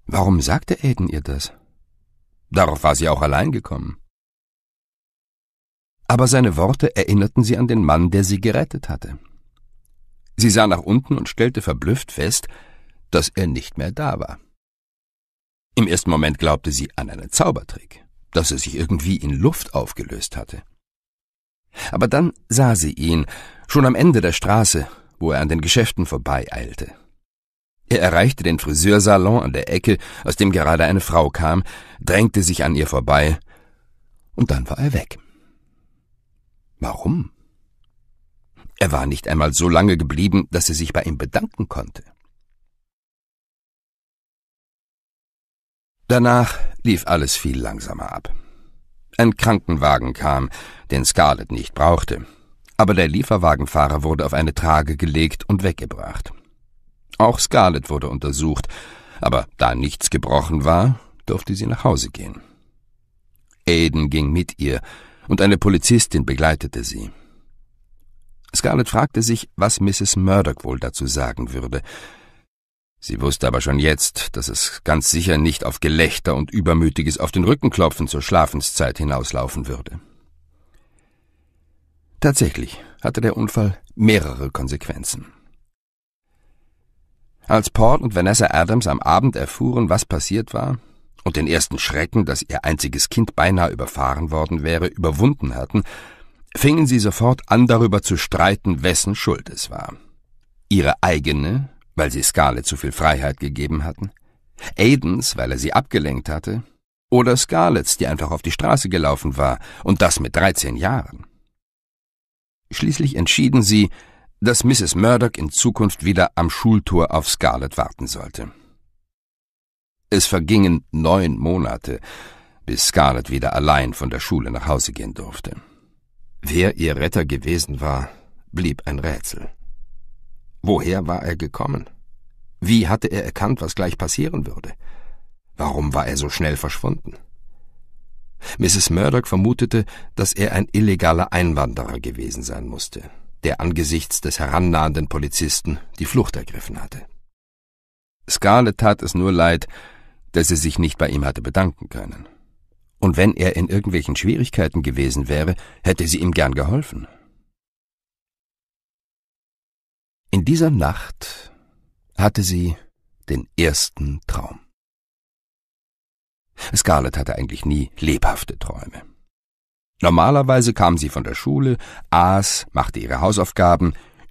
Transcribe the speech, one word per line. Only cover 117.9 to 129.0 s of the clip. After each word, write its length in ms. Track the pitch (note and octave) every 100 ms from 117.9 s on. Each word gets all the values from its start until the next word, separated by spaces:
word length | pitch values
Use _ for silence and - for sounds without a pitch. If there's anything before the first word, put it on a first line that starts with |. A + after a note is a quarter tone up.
| - C2+
sollte. 440 | - - - A1+ - _ _ _ _ _ _ _ _ _ _ _ _ _ _ _
Es 180 | G2+ -
vergingen 580 | F#2+ D#2+ G#2+ F#2+ D#2+ -
neun 460 | D#2 D#2+ F#2+ F2 A1
Monate, 640 | D#2+ F2+ A#1+ A1+ - A#1+ - - - - _ _ -
bis 180 | B1+
Scarlett 480 | - F2 C#2 B1 -
wieder 220 | C2+ B1+
allein 400 | C2+ D2+ C#2+ B1
von 160 | - C2
der 100 | B1+
Schule 320 | - D#2 A#1+
nach 160 | A#1+ C#2
Hause 240 | C#2 -
gehen 220 | - G#1
durfte. 420 | - - - - - - _ _ _ _ - - -
Wer 340 | D2 E2 F#2+ -
ihr 220 | D#2+ C2+
Retter 280 | D2+ G2 D2
gewesen 540 | C2+ D#2 E2+ - C2+
war, 300 | D2 C2+ C2 - - - -
blieb 320 | - E2+ C#2 -
ein 140 |
Rätsel. 500 | C#2